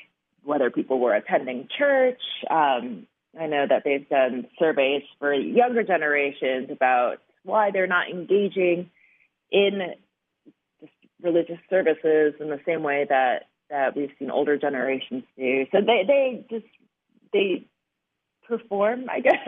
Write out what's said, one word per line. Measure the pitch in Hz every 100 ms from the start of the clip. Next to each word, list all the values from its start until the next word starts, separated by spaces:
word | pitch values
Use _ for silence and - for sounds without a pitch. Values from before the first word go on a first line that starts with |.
| - _ _ _
whether | 139 147 120
people | 147 - 131
were | 123
attending | 104 - 175 131 123 - -
church. | 285 269 254 247 - - -
Um, | 160 143 127 120 110 - _ _ -
I | 160
know | 147 139
that | 127 147
they've | 139 143
done | 143 127 127 120 -
surveys | 160 139 135 139 139 -
for | 143
younger | 139 160 226 247 233
generations | 202 170 151 143 139 - 131 131 139
about | 143 127 127 120 - _ _
why | 190 214 208
they're | 196 185
not | 180 -
engaging | 180 165 202 202 190 180 175 180 _ _ _ _ _ _
in | 196 202 196 175 - _ _ _ _ _ _ _ _ 151 _ _ _
religious | 175 170 165 170 -
services | 185 165 156 160 156 151 147
in | 151
the | 143 175
same | 160
way | 151 143 143
that, | 135 127 113 - _ -
that | 143 131 139
we've | 143 -
seen | 131
older | - 147 143
generations | 143 131 127 131 - 131 - -
do. | 131 135 131
So | 196
they, | 208 226 190
they | 277 262 226 -
just, | 226 208 _ _ _ _ _ _
they | 202 196 175 - _ _ _ _ _ _ _ -
perform, | 226 - 202 208 247 254
I | -
guess, | 254 -